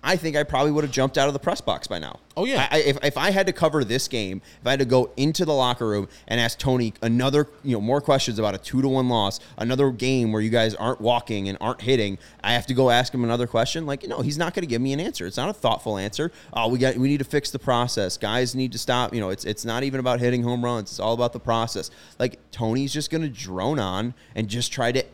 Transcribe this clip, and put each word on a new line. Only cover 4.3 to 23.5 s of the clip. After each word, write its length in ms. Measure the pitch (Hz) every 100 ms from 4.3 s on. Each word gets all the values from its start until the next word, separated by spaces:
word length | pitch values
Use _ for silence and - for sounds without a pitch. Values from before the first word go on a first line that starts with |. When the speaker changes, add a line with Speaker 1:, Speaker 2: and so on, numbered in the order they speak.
| 95 - -
Speaker 1:
if 40 | 123
I 40 |
had 100 | 135
to 60 | 131
go 260 | 131 120 -
into 260 | 143 156
the 100 | 165
locker 320 | 143 127 120 113
room 220 | 104 98 - -
and 100 | 117
ask 180 | 117 -
Tony 360 | 139 127 113 -
another, 480 | 117 117 131 143 139 - 139
you 100 | 117
know, 60 |
more 180 | 107 143
questions 400 | 143 135 - 110
about 160 | 107 95
a 20 |
two 220 | - 127
to 60 | 135
one 220 | 131 127
loss, 320 | 117 101 - - -
another 340 | 117 131 139
game 400 | 117 127 131 117
where 100 | 110
you 80 | 110
guys 240 | 117 113
aren't 280 | 104 113 131
walking 480 | 107 120 - 107 98
and 80 | 98
aren't 220 | 110 -
hitting, 360 | 110 131 101 98 - -
I 120 | 104
have 120 | 120 -
to 60 |
go 160 | 127 131
ask 240 | 120 123
him 120 | 131 117
another 200 | 120 120
question. 400 | 117 113 165 156
Like, 220 | 139 -
no, 140 | -
he's 160 | 131 147
not 160 | 165
gonna 140 | - 170
give 140 | 117
me 120 | 135
an 80 | 139
answer. 260 | 190 - 90
It's 80 | -
not 140 | 147
a 40 |
thoughtful 440 | 214 123 110 - 101
answer. 340 | 101 - 165 - -
"Oh, 160 | - 113
we 100 | 123
got, 160 | 131 120
we 140 | 135
need 80 | 143
to 80 | 135
fix 260 | 147 -
the 80 | 131
process. 560 | - 120 123 - 95 -
Guys 400 | 104 117 127 127
need 160 | 131
to 60 | 117
stop." 360 | - 123 120
You 60 | 117
know, 120 | 98
it's, 120 | 98
it's 220 | - 107 117
not 180 | 117
even 160 | 135 131
about 220 | 127 123
hitting 220 | 123 123
home 200 | 120 123
runs. 280 | 120 120 98
It's 100 | -
all 120 | 104
about 200 | 117 120
the 80 | 104
process. 500 | 120 113 113 - - - - -
Like, 200 | 123 - _
Tony's 420 | - 113 120 139
just 180 | 147 147
gonna 160 | 160 156
drone 520 | 113 98